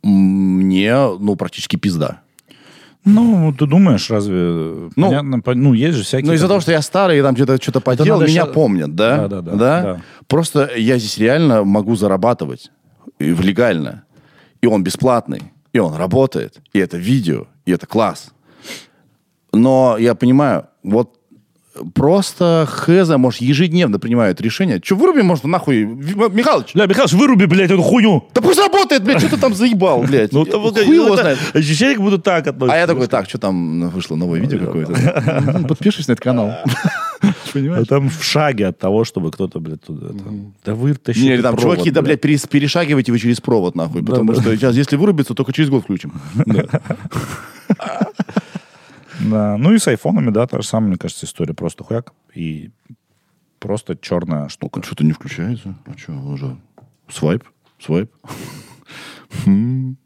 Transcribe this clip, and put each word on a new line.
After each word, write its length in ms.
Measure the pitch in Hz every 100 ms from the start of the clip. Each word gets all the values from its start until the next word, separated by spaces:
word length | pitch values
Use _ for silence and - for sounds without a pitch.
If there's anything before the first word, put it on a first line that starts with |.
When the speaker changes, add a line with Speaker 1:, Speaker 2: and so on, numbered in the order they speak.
Speaker 1:
мне, 880 | 104 98 95 98 95 92 95 92 104 127 135 92
ну, 160 | 104 95
практически 400 | 87 - - -
пизда. 440 | 104 85 71 - _ _ _ - - - - _ 196
Speaker 2:
Ну, 480 | 208 233 202 160 135
ты 80 | 151
думаешь, 440 | 160 196 104 -
разве 800 | 110 101 92 87 85 80 82 85 -
Speaker 1:
Ну, 120 | 185
Speaker 2:
понятно, 320 | 143 143 127
по-, 160 | - 123
ну, 180 | 139
есть 240 | 117 151 147
же 60 |
всякие 240 | 98 131 147
Speaker 1:
ну, 60 |
из-за 100 | 160 175
Speaker 2:
там 40 |
Speaker 1:
того, 120 | 196
что 100 | 165
я 100 | 160
старый, 360 | 143 185 196 151
я 60 |
там 100 | 139
где-то 220 | 123 131 131
что-то 180 | - 131
Speaker 2:
Это 60 | -
Speaker 1:
поделал, 340 | 123 151 -
Speaker 2:
надо 120 | 156
Speaker 1:
меня 140 | 160 156
Speaker 2:
ща- 60 |
Speaker 1:
помнят, 400 | 160 139 95 73 82
да? 320 | 110 131 101
Speaker 2:
Да, 0 |
да, 140 | 98
да, 100 | 85 101
Speaker 1:
Да? 260 | 120 165
Speaker 2:
да. 200 | 135 90 - - _
Speaker 1:
Просто 420 | 147 165 151 139 120
я 200 | 110 127
здесь 180 | 107 -
реально 460 | 110 147 165 113
могу 320 | 98 101 104 113
зарабатывать. 760 | 101 95 110 120 76 64 - _ _ _ - _
И 140 | 73
в-, 100 | 85
легально. 640 | 92 98 120 85 69 - _ _ _ _ _ _
И 60 | 120
он 160 | 107
бесплатный. 580 | 92 - 131 120 - - - _ _
И 60 | 123
он 160 | 90 76
работает. 640 | 123 131 135 - 55 _ _
И 60 | 101
это 180 | 92 85
видео. 500 | 92 131 90 65 50 _ -
И 60 |
это 160 | 87 -
класс. 440 | 113 104 82 - _ _ _ - - - _ _ _ _ _ _
Но 440 | 107 127 131 127 113
я 160 | 117 113
понимаю, 520 | 123 131 143 92 - _
вот 320 | 92 107 120 _ _ _ _ _ _ - 87 -
просто 720 | 139 190 190 - 175 165 147
Х 360 | - - 175 175
З, 120 | 147
может, 220 | 127 -
ежедневно 580 | 123 143 180 170 123 101
принимают 420 | 120 120 107 87
решение. 400 | 110 - 190 98
Че, 140 | - 196
выруби, 240 | 359 311
может, 240 | 190 165 143
нахуй, 400 | 185 - 120 107
В-, 440 | 120 143 196 226 190
Михалыч? 380 | 247 220 120
Speaker 2:
Бля, 120 | 170 202
Михалыч, 260 | 196 254
выруби, 320 | 175 285 226 190
блядь, 260 | 180 180
эту 100 | 190
хуйню! 460 | - 240 214 170 -
Speaker 1:
Да 80 | 240
пусть 180 | 233 349
работает, 440 | 403 381 381 277
блядь, 180 | 196 220
че 80 | -
ты 80 | -
там 160 | 254 196
заебал, 480 | 247 214 185 131
блядь? 300 | 117 139 107
Speaker 2:
Ну, 120 | 135 160
там, 160 | 208
Speaker 1:
Хуй 100 | 220 214 208
Speaker 2:
ну, 80 |
Speaker 1:
его 200 | 320 277
Speaker 2:
это 80 | 202
Speaker 1:
знает. 180 | 190 135 156
Speaker 2:
ощущение, 420 | 151 151 156 254 247
как 80 |
будто 140 | 196 196
так 260 | 180 170 147
относится. 280 | 131 127 156
Speaker 1:
А 40 |
я 40 | 175
такой: 200 | 156 123
«Так, 200 | 127 95
че 100 | -
там 520 | 98 92 85 82 85
вышло, 280 | 90 85 78
новое 220 | 90 85
видео 180 | 139 143
Speaker 2:
Ну, 60 | 87
Speaker 1:
какое-то?» 280 | - 78
Speaker 2:
да. 480 | - 127 156 117 139
Speaker 1:
Мгм, 260 | - 165 139
подпишись 400 | 151 185 202 147
на 40 |
этот 100 | 117
канал. 300 | - 123 104 113 135 120 - - 1077
<laughs> 480 | - 202 - -
Понимаешь? 300 | 143 139 170
Speaker 2:
А 60 | 113
там 200 | 139 139
в 140 | 160
шаге 440 | - 151 151 117 98
от 100 | 87
того, 260 | 95 104 113
чтобы 260 | - 80
кто-то, 280 | - 95 87
блядь, 200 | 80 78
туда, 260 | - 78 82
там, 80 | 101
Speaker 1:
Мгм. 360 | 98 104 101 98 -
Speaker 2:
да 100 | 107
вытащи 440 | 135 143 - 110
Speaker 1:
Не, 60 | 135
или 60 | 123
Speaker 2:
этот 100 | 120
Speaker 1:
там: 100 | 113
Speaker 2:
провод, 200 | 120 -
Speaker 1:
«Чуваки, 140 | 165
да, 100 | 147
Speaker 2:
блядь. 200 | 139 147
Speaker 1:
блядь, 0 |
перес-, 260 | 147 147 -
перешагивайте 640 | 143 143 170 165 143 123
вы 60 | 117
через 200 | 117 117
провод, 340 | - 117 90 87
нахуй, 260 | 80 85
Speaker 2:
Да, 60 | 110
Speaker 1:
потому 220 | 127 110
Speaker 2:
да. 80 | -
Speaker 1:
что 140 | 113 110
сейчас, 200 | 131 120
если 220 | 143 143
вырубится, 360 | 202 165 135
только 200 | 113 135
через 160 | 135 151
год 140 | 135
включим». 280 | - 95 73 76 - 95
Speaker 2:
<laughs> 100 | -
Speaker 1:
Да. 200 | 104 - - - - - - - - - - - 220 - - - - - - - - - _ - - - -
Speaker 2:
Да. 360 | 110 107 104 104
Ну 160 | 151
и 60 | 220
с 80 | 165
айфонами, 420 | 113 - 185 127
да, 160 | 104 120
та 140 | -
же 60 | 104
самая, 220 | 113 107
мне 60 | 90
кажется, 280 | 87 - 71
история. 280 | - 78
Просто 300 | 80 85 -
хуяк, 300 | - 113 120 _ _
и 360 | - 82 78 82 _ _ - _ _ _ _ _ _
просто 380 | 101 107 - 82
черная 500 | - 87 85 76 71
штука. 340 | - - -
Speaker 1:
Что-то 220 | - -
не 80 | 76
включается. 640 | 76 - - 90 117 98 95 -
А 80 | -
че, 180 | -
он 240 | 73 69 71
же 180 | 65 64 _ _ _ _ _
свайп, 340 | - 76 87 _ _ _ _
свайп. 300 | - 80 110 _ - - - - - -
<laughs> 680 | _ - - - _ - -
Хм. 520 | 98 117 131 131 131